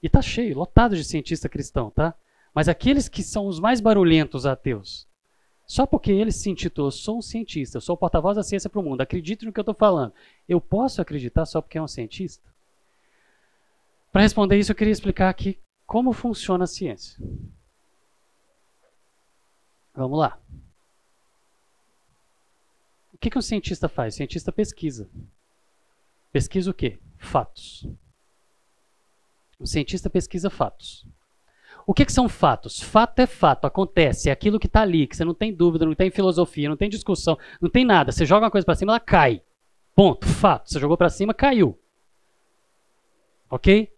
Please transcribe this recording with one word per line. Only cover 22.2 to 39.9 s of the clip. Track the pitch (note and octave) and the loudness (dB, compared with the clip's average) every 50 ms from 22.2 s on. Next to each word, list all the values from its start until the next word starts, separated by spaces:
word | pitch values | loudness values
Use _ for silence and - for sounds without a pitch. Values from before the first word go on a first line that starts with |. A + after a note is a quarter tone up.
| _ _ _ _ _ _ _ _ _ _ _ _ _ _ _ _ _ _ _ | _ _ _ _ _ _ _ _ _ _ _ _ _ _ _ _ _ _ _
O | _ | _
que | - A#3 | -8 -4
que | - C4+ | -4 -4
um | A#3 | -4
cientista | - A#3 G#3 - - F#3+ - - D#3 | -4 -6 -6 -4 -6 -8 -6 -6 -6
faz? | - - B2+ A2 - | -4 -4 -6 -6 -6
O | - | -8
cientista | C#3 C3+ - F3 - - - | -10 -8 -8 -8 -8 -8 -4
pesquisa. | - G#3+ - - _ - D#3 C3 A#2 G2+ - _ - - - _ _ _ _ _ _ _ _ _ _ _ _ _ _ _ _ _ _ _ _ | -4 -4 -4 -6 _ -8 -8 -8 -8 -16 -18 _ -20 -20 -20 _ _ _ _ _ _ _ _ _ _ _ _ _ _ _ _ _ _ _ _
Pesquisa | _ C#3+ - - - F#3+ F3+ F#3+ | _ -4 -4 -2 -4 -4 -4 -4
o | F#3 | -4
quê? | - - B2 G2+ - - - - | -4 -4 -6 -6 -8 -20 -20 -20
Fatos. | - - - - C#3 A2 - - - - - - - - - - - _ _ _ _ _ _ _ _ _ _ _ _ _ _ _ _ _ _ _ _ _ _ _ _ _ _ _ _ _ _ _ _ | -20 -18 -2 -2 -2 -2 -2 -12 -20 -20 -20 -20 -18 -16 -16 -16 -18 _ _ _ _ _ _ _ _ _ _ _ _ _ _ _ _ _ _ _ _ _ _ _ _ _ _ _ _ _ _ _ _
O | C3+ | -12
cientista | A2+ - D#3 D3 - F#3 F#3 - F3+ | -6 -4 -4 -4 -4 -6 -6 -6 -2
pesquisa | - F#3 F3 - - F#3 E3 G3 | -2 -2 -4 -4 -8 -6 -6 -6
fatos. | - - - G2+ - - - - - - _ - - _ _ _ _ _ _ _ _ _ _ _ - - - | -4 -2 -4 -4 -4 -12 -20 -20 -20 -20 _ -20 -20 _ _ _ _ _ _ _ _ _ _ _ -20 -14 -2
O | - F#3+ | -2 2
que | - C#4 | 2 4
que | - - | 2 4
são | - B3+ A#3 | 2 2 2
fatos? | - - - D#3 A#2+ - - - - - - | 0 2 2 2 2 2 -4 -12 -14 -14 -14
Fato | - - G#3+ A3+ A#3+ - - | 2 4 4 4 4 4 2
é | B3+ | 0
fato, | B3 - - - D#3+ C3+ - - | 0 2 2 4 4 4 4 0
acontece, | C#3+ - - F#3+ - - - D#3+ C#3 A#2 - - D3+ | -4 0 -2 -2 -2 2 2 2 2 2 0 -2 -2
é | C#3 | -2
aquilo | - - G#3 G#3 A3 | 0 0 0 0 0
que | - - | -2 2
tá | - A3 A3 | 2 2 2
ali, | G3+ F3 D#3+ D3 | 4 4 2 2
que | B2+ - | 0 -2
você | - E3 | -4 -4
não | E3 E3+ | -4 -2
tem | - - A3 G#3 | -2 -4 -6 0
dúvida, | D#3+ E3+ F3 E3 D#3+ E3 | 2 2 2 4 2 0
não | D#3+ D#3 | 0 2
tem | - F#3 F#3+ | 2 0 0
filosofia, | F3+ - G3 F#3 F3 D#3+ F3+ - - - C#3+ D3 | 2 2 0 2 2 2 0 0 0 -4 -4 -4
não | D3+ | -2
tem | C#3+ G3 G#3 | -2 -2 -4
discussão, | G3+ A3 - - G3 - - - D#3+ - - - - - - | -4 -6 -4 -4 -4 -2 0 -2 -2 -2 -4 -20 -12 -4 -4
não | E3+ | 0
tem | - B3 B3+ | 2 2 4
nada. | B3 G#3 F3 C#3+ B2 A#2 | 6 6 4 4 2 0
Você | - E3 | 0 2
joga | C3+ F3 G#3 A3 | 4 4 4 4
uma | A3 | 4
coisa | - G3+ F3+ | 2 0 2
pra | - E3 | 2 0
cima, | C#3 F#3+ G3+ A3 | 0 2 0 0
ela | A#3 | 0
cai. | - - - F3+ D3+ C3 A2+ F#2+ _ _ _ _ _ _ _ _ _ _ | 0 2 4 6 6 4 2 0 _ _ _ _ _ _ _ _ _ _